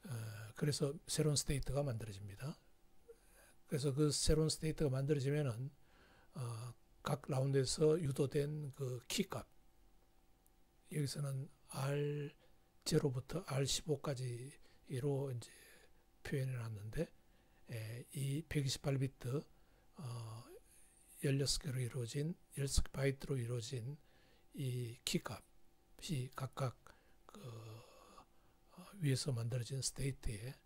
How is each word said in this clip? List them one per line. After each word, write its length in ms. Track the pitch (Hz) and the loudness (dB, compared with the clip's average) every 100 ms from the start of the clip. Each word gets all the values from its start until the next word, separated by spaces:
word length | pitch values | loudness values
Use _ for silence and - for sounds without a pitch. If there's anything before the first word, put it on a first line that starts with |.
| 202 | -8
어, 40 | 120 110 104 110 - | -6 -6 -8 -12 0
그래서 380 | 147 143 143 151 - | 0 2 0 -2 -4
새로운 280 | - 151 147 | 2 4 4
스테이트가 480 | - 143 - 135 | 2 0 2 0
만들어집니다. 760 | 143 113 107 95 101 95 135 175 - - - - - - - - - - - | 2 -2 -4 -8 -10 -8 -8 -8 -16 -20 -20 -20 -20 -20 -20 -20 -20 -20 -4
그래서 260 | 139 143 | 0 2
그 180 | 135 151 | 4 4
새로운 380 | 135 - 156 156 | 6 6 6 6
스테이트가 400 | - 160 151 151 | 2 0 2 2
만들어지면은, 840 | 131 139 151 131 147 143 113 135 - - - - - - | 2 2 2 2 2 2 0 -6 -8 -20 -20 -20 -20 -16
어, 400 | - 120 113 120 - - - | -8 -8 -6 -10 -14 -20 -6
각 200 | - 143 - | 0 0 0
라운드에서 760 | 135 139 135 131 - 156 160 | 0 4 4 4 6 6 6
유도된 680 | 143 139 139 147 143 151 147 - | 2 2 2 2 0 -2 -6 -4
그 260 | 131 123 - | -4 -4 -4
키값, 380 | - - 120 - - - - - - - - _ - _ _ - _ - | 0 0 -2 -8 -18 -20 -20 -20 -20 -20 -20 _ -20 _ _ -20 _ -6
여기서는 580 | 180 139 156 143 135 143 - - | -2 0 -2 -4 -4 -6 -14 -12
알제로부터 1800 | 135 135 143 147 147 147 - - - _ - - 160 156 127 - 160 - | -4 0 2 0 0 -6 -10 -20 -20 _ -8 2 4 4 0 -4 -6 -2
알십오까지로 1800 | 135 139 - - 139 - 127 127 120 131 - - - - 135 143 135 139 123 | 0 2 0 0 0 0 -2 -4 -6 -10 -14 -20 -20 -6 -2 0 0 0 -4
이제 160 | - - - - - - _ - | -8 -18 -20 -20 -20 -20 _ -16
표현해 300 | - 143 131 | -4 0 0
놨는데, 540 | 127 113 107 107 123 170 - - - - - - | -2 -6 -6 -4 -2 -2 -6 -20 -20 -20 -20 -10
에, 340 | 117 110 117 - | -8 -6 -8 -8
이 300 | - 135 139 - | -4 0 0 0
백이십팔 520 | 151 135 - 147 139 | 0 2 0 0 2
비트, 440 | 135 - 127 139 - - - - - - | 0 -2 -2 -2 -4 -20 -20 -20 -20 -12
어, 460 | 135 120 113 110 123 381 - - - - - - | -8 -8 -8 -10 -14 -18 -20 -20 -20 -20 -20 -2
열여섯 380 | 143 135 135 - | 2 4 4 0
개로 180 | 151 127 | 0 -2
이루어진, 560 | 120 131 117 143 151 185 - - | -2 -2 -4 -2 -2 -4 -10 -4
열여섯 280 | 139 - - | 2 4 2
개 60 | |
바이트로 460 | - 135 135 - 135 | 2 2 2 -2 -2
이루어진 600 | 117 123 113 127 113 147 - - - - - | 0 -4 -4 -6 -6 -8 -14 -20 -20 -20 -16
이 440 | 240 135 123 120 117 | -4 -2 -2 -4 -4
키값이 1300 | - 170 - 107 - - - - _ - - 143 127 - | 0 0 -2 -10 -12 -20 -20 -20 _ -14 -2 -2 -2 -4
각각 420 | 131 - 131 - - - - - - | -6 -2 -2 -2 -18 -20 -20 -20 -20
그, 160 | - 127 110 110 110 - - - - - - - - _ | -16 -14 -12 -14 -16 -18 -20 -20 -20 -20 -20 -20 -20 _
어, 140 | - 180 202 | -20 -18 -2
위에서 320 | 147 127 - | 2 2 0
만들어진 500 | 120 117 123 117 135 | -2 0 -2 -4 -4
스테이트의 720 | - - 135 135 - 104 120 143 | -4 -2 -4 -2 -4 -4 -8 -12